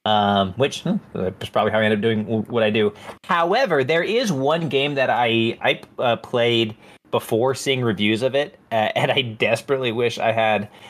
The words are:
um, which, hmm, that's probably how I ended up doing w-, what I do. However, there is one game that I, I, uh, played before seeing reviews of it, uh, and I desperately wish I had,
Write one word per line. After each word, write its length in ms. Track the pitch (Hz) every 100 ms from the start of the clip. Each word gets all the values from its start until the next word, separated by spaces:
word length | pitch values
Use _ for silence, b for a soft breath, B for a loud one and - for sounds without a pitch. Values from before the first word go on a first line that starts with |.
um, 480 | 110 107 101 101 98 92
which, 240 | 139 -
hmm, 140 | 160 214 -
that's 340 | - 92 95 -
probably 240 | 110 104
how 60 | 107
I 60 |
ended 160 | 107 107
up 20 |
doing 220 | 113 110
w-, 180 | 104 113
what 200 | 104 120
I 60 | 110
do. 240 | 110 104 B B B
However, 580 | - 180 170 214 269 180
there 200 | 127 160
is 280 | 175 226 247
one 380 | 135 135 165 165
game 280 | 135 143 139
that 120 | 127
I, 480 | 113 120 113 113 -
I, 180 | 123 147 - -
uh, 180 | 123 113
played 580 | - 123 120 117 113 110 B B _
before 440 | 123 - 113 127
seeing 260 | 131 - 131
reviews 380 | 120 104 104 110
of 120 | 127
it, 240 | 135 147 - _
uh, 180 | 113 107 -
and 140 | 147
I 120 | 127
desperately 720 | 127 107 107 113 - 139 127
wish 260 | 113 120 -
I 140 | 113
had, 360 | 113 110 104 101 B B